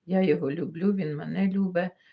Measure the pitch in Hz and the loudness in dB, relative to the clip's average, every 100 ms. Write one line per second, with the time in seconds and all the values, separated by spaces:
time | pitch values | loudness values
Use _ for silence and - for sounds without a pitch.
0 | 170 190 185 156 139 160 - 165 196 196 | -2 2 4 2 0 -2 -6 -2 0 0
1 | 156 147 160 165 196 196 190 175 180 - | -2 -4 -4 0 0 2 0 0 -2 -6
2 | _ | _